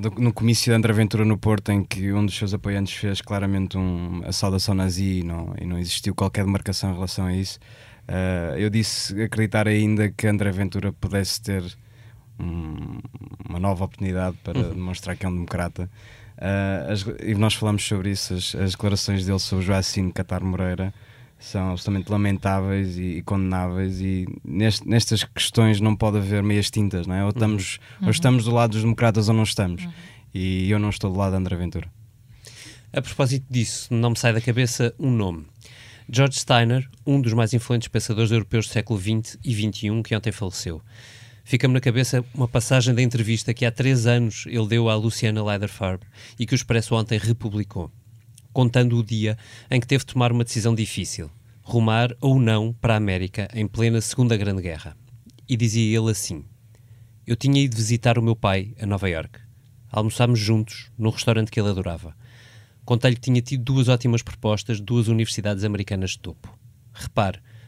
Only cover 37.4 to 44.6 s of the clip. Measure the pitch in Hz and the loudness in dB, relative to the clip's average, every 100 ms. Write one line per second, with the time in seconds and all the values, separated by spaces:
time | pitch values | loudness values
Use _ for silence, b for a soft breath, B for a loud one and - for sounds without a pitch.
37.4 | 113 117 - 120 - 113 - 107 110 113 | 2 0 0 -2 -2 -4 -2 0 2 2
38.4 | - 113 104 110 98 104 95 110 110 - | 2 -2 0 -2 -2 -2 0 -2 -2 -8
39.4 | 139 104 107 98 104 113 110 107 110 101 | -4 0 -2 -2 -2 -2 0 -2 -2 -4
40.4 | 95 - - 80 B B B B B B | -6 -6 -8 -10 B B B B B B
41.4 | - 127 131 127 127 117 127 127 120 - | -2 0 2 2 2 2 2 0 -2 -2
42.4 | 120 139 - 131 120 120 123 117 107 113 | 0 0 4 4 4 4 2 2 0 0
43.4 | - 113 120 - 127 127 117 120 117 - | -2 0 0 2 2 4 4 4 2 -2
44.4 | - 117 | -4 -2